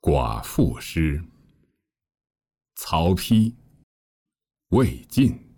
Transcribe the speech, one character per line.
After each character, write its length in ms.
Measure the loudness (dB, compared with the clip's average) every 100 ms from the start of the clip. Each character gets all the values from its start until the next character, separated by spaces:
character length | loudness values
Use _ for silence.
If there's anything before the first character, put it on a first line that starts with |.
| 2
寡 340 | 0 0 -6
妇 360 | -6 0 0 -2
诗。 400 | -8 -2 -2 -2 -8 _ _ _ _ _ _ _ _ _ _ _ _ _ _ -18
曹 400 | -4 0 2 0
丕、 400 | 2 2 2 -2 _ _ _ _ _ _ _ _ _ _ _
魏 280 | 0 0 -2 -4
晋。 260 | 2 2 0 -14